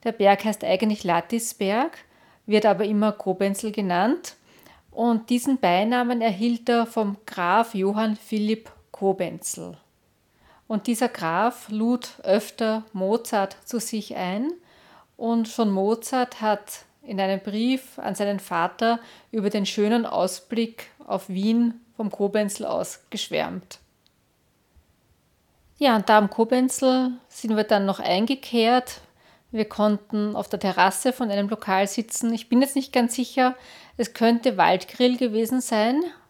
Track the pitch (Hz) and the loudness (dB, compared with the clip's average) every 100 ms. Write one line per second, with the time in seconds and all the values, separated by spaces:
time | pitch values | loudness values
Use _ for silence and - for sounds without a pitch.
0 | - 226 196 196 214 208 - 185 214 208 | -6 2 4 6 2 -4 0 2 2 0
1 | 185 170 - 233 226 - 196 208 311 - | 0 0 0 -4 -4 -4 -2 0 -2 -4
2 | - _ _ _ - 214 208 190 208 208 | -20 _ _ _ 0 4 4 2 2 2
3 | 214 208 - 185 196 196 220 208 196 175 | 0 0 -4 -2 0 -2 -6 -4 -2 2
4 | 208 339 - - _ - - - _ - | 2 0 -4 -20 _ -20 -20 -20 _ -2
5 | 233 226 226 247 240 262 180 175 214 247 | 0 0 0 -2 0 2 4 4 2 0
6 | 240 240 226 190 233 240 - 233 226 233 | 0 0 0 0 0 -2 0 0 0 -2
7 | 214 202 - - 175 196 233 202 190 208 | -2 -4 -10 -4 2 2 2 0 -2 0
8 | 220 208 - 214 214 220 - - _ - | 0 -2 -4 -2 0 -2 -4 -20 _ -2
9 | 196 190 170 165 - - 175 170 _ _ | 0 0 -2 -6 -10 -10 -12 -16 _ _
10 | _ _ _ _ _ _ _ 220 214 226 | _ _ _ _ _ _ _ -6 -2 -2
11 | 240 - 165 165 220 240 - 214 226 247 | -2 -2 -2 2 0 -2 -8 -2 0 0
12 | - - - 202 214 - 220 220 220 190 | -4 -12 0 0 0 -4 -2 -2 -6 -4
13 | 185 233 233 220 196 - - 240 214 220 | 0 -2 0 -2 -2 -6 -8 -8 -6 -8
14 | 202 - 180 196 277 349 _ _ - - | -8 -6 -4 -4 -4 -6 _ _ -20 -20
15 | _ _ 220 233 226 - 220 190 196 226 | _ _ -2 -2 -2 -2 0 2 0 -2
16 | - 262 247 - 214 208 - - - _ | -2 -2 -2 -2 -2 -2 -4 -18 -20 _
17 | - 202 190 196 196 208 233 262 - - | -10 -2 -2 -2 -4 -2 0 0 -4 -12
18 | - 190 202 202 - 175 170 - 226 233 | -8 -4 -2 -2 -4 -2 -2 0 0 0
19 | - - _ 226 202 208 196 - 208 233 | -4 -20 _ -4 -2 0 -2 0 2 2
20 | 226 - 180 185 - 226 226 226 - _ | 0 0 0 -2 -6 -4 -4 -6 -20 _
21 | - 190 - 190 202 226 240 233 _ _ | -8 -8 -4 -2 2 4 2 0 _ _
22 | 214 - 202 214 208 202 220 - - - | -8 -2 -2 0 -2 -4 -6 -4 -6 -10
23 | _ 208 - 156 156 180 - - _ _ | _ -10 -6 -4 -4 -6 -12 -20 _ _
24 | _ _ _ _ _ _ _ _ _ _ | _ _ _ _ _ _ _ _ _ _
25 | _ _ _ _ _ _ _ _ 285 226 | _ _ _ _ _ _ _ _ 2 2
26 | 196 214 202 - 226 254 254 - 262 262 | 6 6 6 0 2 2 2 2 2 2
27 | 254 247 _ - 226 214 214 208 196 190 | 0 -4 _ -12 -2 0 2 2 2 -2
28 | - 180 226 269 - 240 226 247 247 - | 0 0 2 -2 -2 2 4 4 0 -14
29 | - _ _ _ _ 220 214 - 208 208 | -20 _ _ _ _ -4 -4 2 2 2
30 | - 214 208 208 202 196 202 185 185 185 | -2 -2 -2 -4 -6 -4 -2 4 4 4
31 | 262 247 233 202 202 214 - 190 196 - | -2 -2 -2 -2 -2 -4 0 0 0 -2
32 | 226 - 233 226 - 240 269 277 262 254 | -6 -4 -2 -4 0 2 2 0 -2 0
33 | 240 - 240 - 254 254 - - - - | 0 -2 -6 2 0 0 -14 -20 -20 -8
34 | 233 - 226 233 254 196 170 180 - - | -6 2 2 4 2 2 4 4 -2 0
35 | 247 247 247 214 226 254 240 226 220 269 | 2 2 0 0 0 -2 0 0 2 2
36 | 349 - _ | -2 -6 _